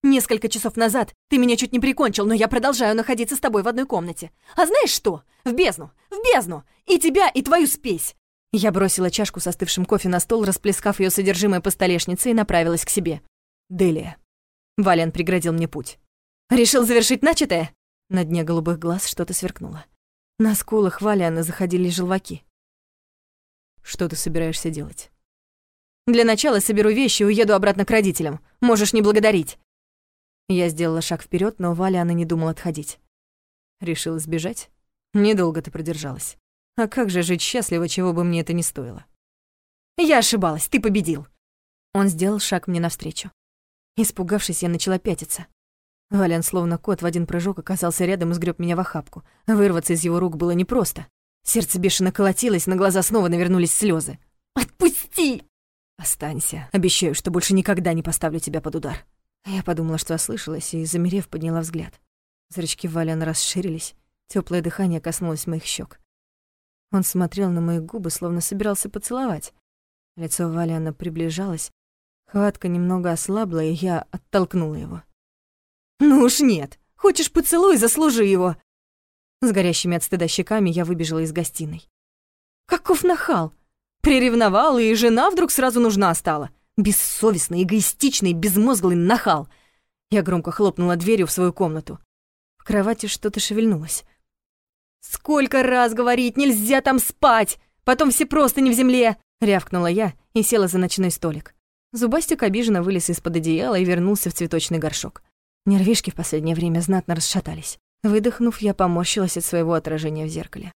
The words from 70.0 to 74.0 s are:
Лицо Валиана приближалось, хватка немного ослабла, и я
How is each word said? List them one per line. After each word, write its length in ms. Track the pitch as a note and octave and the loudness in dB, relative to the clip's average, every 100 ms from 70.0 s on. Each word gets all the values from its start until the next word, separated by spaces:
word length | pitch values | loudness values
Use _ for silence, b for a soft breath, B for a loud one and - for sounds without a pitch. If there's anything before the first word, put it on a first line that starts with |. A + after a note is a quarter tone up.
| _ - | _ -12
Лицо 320 | D#3+ - E3+ | -8 -4 -4
Валиана 440 | E3 E3+ E3 D#3+ | -2 -4 -4 -6
приближалось, 800 | D3+ F3 D#3+ E3 D#3+ G3 E3 - _ _ _ _ _ _ | -8 -10 -6 -6 -4 -6 -6 -10 _ _ _ _ _ _
хватка 420 | G3+ G3+ - F3+ | -2 -2 -2 -4
немного 440 | F3 F3+ F#3 F3 | -2 0 0 -2
ослабла, 500 | E3 - G3+ G#3+ E3 | -4 -2 -2 -2 -2
и 100 | D#3 | -2
я 340 | E3 F#3 E3+ | -2 -2 -4